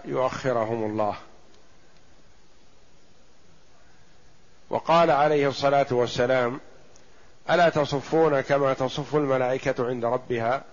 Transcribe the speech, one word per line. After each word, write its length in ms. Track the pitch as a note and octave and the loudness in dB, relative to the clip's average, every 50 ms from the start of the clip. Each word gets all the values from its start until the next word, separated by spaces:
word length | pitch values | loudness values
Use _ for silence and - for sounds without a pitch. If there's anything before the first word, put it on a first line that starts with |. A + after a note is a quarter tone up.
| - | -6
يؤخرهم 800 | - C3+ C3+ B2+ C3 C3 - - C3+ B2 A#2 A2+ G#2+ A2+ A#2 G#2+ | -6 -4 -2 -2 -2 -2 -4 -4 -2 -2 0 -2 -2 -2 -4 -4
الله". 320 | G#2+ G#2+ G#2+ G#2+ G#2 G2 - - - - - - - - - - - - - - - - - - - - - - - - - - - - - - - - - - - - - - - - - - - - - - - - - - - - - - - - - - - - - - - - - - - - - - - | -4 -2 -2 -2 -2 -4 -6 -10 -18 -20 -20 -20 -20 -20 -20 -20 -20 -20 -20 -20 -20 -20 -20 -20 -20 -20 -20 -20 -20 -20 -20 -20 -20 -20 -20 -20 -20 -20 -20 -20 -20 -20 -20 -20 -20 -20 -20 -20 -20 -20 -20 -20 -20 -20 -20 -20 -20 -20 -20 -20 -20 -20 -20 -20 -20 -20 -20 -20 -20 -20 -20 -20 -20 -20 -20 -10 -6
وقال 420 | G#2+ A2+ - - D#3+ E3+ E3+ E3 | -6 -4 0 2 4 4 4 4
عليه 360 | D#3 C3+ D3 D3+ D3+ D3 C#3 C#3 | 4 4 4 2 2 2 0 0
الصلاة 400 | B2+ - C#3 C#3 C#3 C#3+ C#3 C3+ | 0 0 0 2 2 2 2 2
والسلام: 680 | C3 A#2+ A#2+ A2+ - - B2 B2 C3 C3 B2 A#2+ B2 D3+ - - - - - - - - - - - - - - - - - - | 0 0 0 0 0 0 0 2 2 0 0 -2 -4 -6 -12 -16 -20 -20 -20 -20 -20 -20 -20 -20 -20 -20 -20 -20 -20 -12 -4 0
"ألا 200 | D#3 E3+ F3 E3 | 2 4 4 4
تصفون 720 | D#3 D#3 D3 C3 D3 C#3 B2 - - D#3+ E3 D#3 D3 C3+ | 4 2 0 0 -2 -4 -4 0 2 4 4 4 4 2
كما 320 | B2+ - C#3+ C#3 C#3+ C3+ C3+ | 0 0 0 2 2 2 0
تصف 420 | - C3 B2+ - - C#3+ - - | 0 -2 -4 -4 -6 -6 -2 -2
الملائكة 720 | D3+ D3 C#3 C3+ C3 B2+ B2 B2+ C3+ - C#3+ B2+ - B2 A#2 | 0 0 2 0 0 0 0 -2 -2 -2 -2 -2 -2 -2 -4
عند 180 | B2+ B2 A#2 | -4 -4 -2
ربها؟" 580 | A#2 A#2+ B2+ - - B2 A#2+ A2+ A#2 B2 C#3 - - | -2 -2 -2 -4 -4 -4 -2 -2 -2 -2 -2 -4 -10